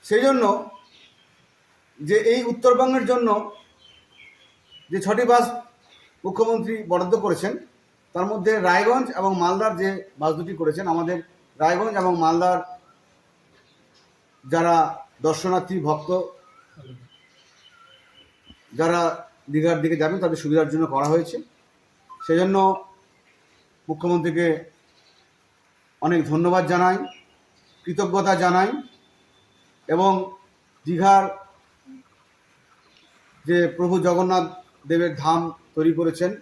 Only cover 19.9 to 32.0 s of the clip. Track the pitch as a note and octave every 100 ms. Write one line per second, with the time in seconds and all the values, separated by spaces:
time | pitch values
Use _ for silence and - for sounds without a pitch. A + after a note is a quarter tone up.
19.9 | E3 D#3 F#3 F3+ D#3+ D3+ D#3 D3+ D#3 D#3+
20.9 | C3+ D3 E3 E3 - - _ _ _ _
21.9 | _ _ - - E3 F#3 G3 F#3+ F#3+ -
22.9 | - _ _ _ _ _ _ _ _ -
23.9 | D3+ F3 F3 D#3+ D#3+ E3+ D#3+ - _ _
24.9 | _ _ _ _ _ _ _ _ _ _
25.9 | _ D3+ F3 C#3+ D#3 E3+ F#3 D#3+ F3 F#3
26.9 | F#3+ C#4+ - _ _ _ _ _ _ -
27.9 | E3+ F#3+ F#3 F#3 F#3 F3+ F3+ G3 C#4+ -
28.9 | _ _ _ _ _ _ _ _ _ -
29.9 | D#3+ F#3+ F#3 F#3 - _ _ _ _ D3+
30.9 | E3+ G3 G3 G3 - - _ _ _ _
31.9 | C4